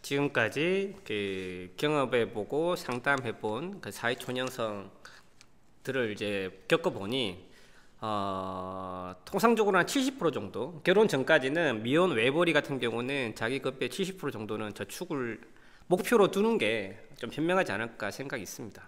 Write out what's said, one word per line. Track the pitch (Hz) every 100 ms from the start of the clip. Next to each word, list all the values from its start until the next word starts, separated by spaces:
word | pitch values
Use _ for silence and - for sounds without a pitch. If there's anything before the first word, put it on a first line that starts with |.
지금까지 | - 139 143 139 110 123 165 190 196 -
그 | - 107 101 95 92 92 90 -
경험해보고 | 151 151 127 123 113 113 101 139 170 175
상담해본 | - 123 131 139 120 104 110 110 175 196
그 | 113
사회초년생들을 | - 117 127 - 127 127 123 113 104 95 - - - - - - - - - - 131 117
이제 | 101 104 101 92 - -
겪어보니, | 160 175 113 98 131 110 92 - - - - - -
어, | 113 104 98 95 95 92 92 95 92 92 90 92
통상적으로 | - 202 233 226 208 190
한 | 170
칠십 | 277 262 -
프로 | 170
정도, | 131 101 95 127 165
결혼 | - 190 214
전까지는 | 139 127 156 131 156 165 110
미혼 | 113 147 185
외벌이 | 123 120 143 175
같은 | 151 - 135
경우는 | 120 113 123 139 120
자기 | 104 113 135
급여의 | 131 - 123
칠십 | - 185 185
프로 | 147
정도는 | 113 107 107 107
저축을 | 101 101 - 175 147 120 113 - - - - -
목표로 | 180 - 233 190
두는 | 196 220 226
게 | 107 113 98 101 - -
좀 | 117
현명하지 | 120 160 190 180
않을까 | 101 117 - 104
생각이 | - 139 135
있습니다. | 87 - 117 -